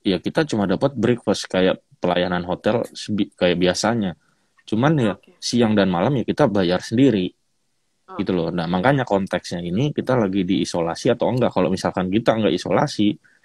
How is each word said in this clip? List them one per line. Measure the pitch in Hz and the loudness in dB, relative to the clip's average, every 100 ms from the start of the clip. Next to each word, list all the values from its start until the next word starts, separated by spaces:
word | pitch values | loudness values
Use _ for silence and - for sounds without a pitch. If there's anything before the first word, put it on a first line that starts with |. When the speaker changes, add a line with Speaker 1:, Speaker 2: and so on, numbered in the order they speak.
| 104 | -2
Speaker 1:
ya | 90 | -2
kita | - - 156 | -2 -2 -2
cuma | 113 | 0
dapat | 95 87 139 127 | 0 0 0 0
breakfast | 113 117 - 95 - | 0 0 0 -2 -2
kayak | 92 92 - _ _ | 0 2 0 _ _
pelayanan | 90 90 92 90 87 | -2 0 0 -2 -4
hotel | 87 107 113 - - | -2 0 -2 -2 -10
sebi-, | - 104 101 - | -6 -4 -4 0
kayak | 90 87 | 0 2
biasanya. | 90 90 104 120 98 82 _ _ _ _ | 2 2 0 0 -4 -6 _ _ _ _
Cuman | - 107 139 156 | -6 0 2 2
ya | 110 90 | 0 -2
Speaker 2:
Oke. | _ - | _ -12
Speaker 1:
siang | - 120 113 107 | -2 2 2 4
dan | 95 | 2
malam | 87 117 139 | 2 0 0
ya | |
kita | - 101 143 | -2 2 2
bayar | 101 90 90 | 2 2 0
sendiri. | - 113 139 107 90 - _ _ _ _ _ _ - | 0 4 4 4 -2 -6 _ _ _ _ _ _ -12
Speaker 2:
Oke. | 92 | -6
Speaker 1:
Gitu | 95 | -2
loh. | 90 82 87 | 0 0 -2
Nah, | 82 | -2
makanya | 92 110 143 | 0 2 0
konteksnya | 123 101 95 90 - 87 | 0 -2 -2 -4 -6 -8
ini | 87 92 147 | -4 -2 -2
kita | - 104 127 | -2 -2 0
lagi | 101 98 90 | 0 0 0
diisolasi | 82 - 90 82 82 - | 0 -2 -2 -4 -2 0
atau | - 85 | 0 0
enggak. | 123 117 | 0 0
Kalau | - 80 | 0 0
misalkan | 92 92 101 92 | 0 -2 -2 -2
kita | 104 120 113 | 0 0 2
nggak | 101 87 | 2 0
isolasi, | - 98 147 - 104 - _ _ | 0 0 0 0 0 -2 _ _